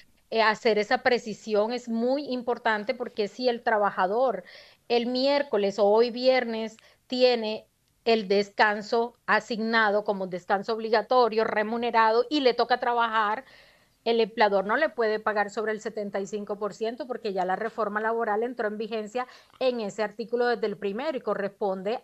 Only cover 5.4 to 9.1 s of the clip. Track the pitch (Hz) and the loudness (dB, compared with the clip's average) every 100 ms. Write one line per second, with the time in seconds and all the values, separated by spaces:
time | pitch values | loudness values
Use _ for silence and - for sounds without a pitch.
5.4 | 285 214 202 196 202 214 240 233 254 254 | 0 0 0 2 4 6 4 2 2 2
6.4 | 233 220 220 220 - _ _ 254 247 240 | 2 -4 -8 -12 -20 _ _ 2 4 4
7.4 | 214 214 - _ _ _ - 226 190 202 | -2 -6 -10 _ _ _ 0 2 2 0
8.4 | 202 - 214 208 208 233 233 | 0 2 2 0 -2 -2 -2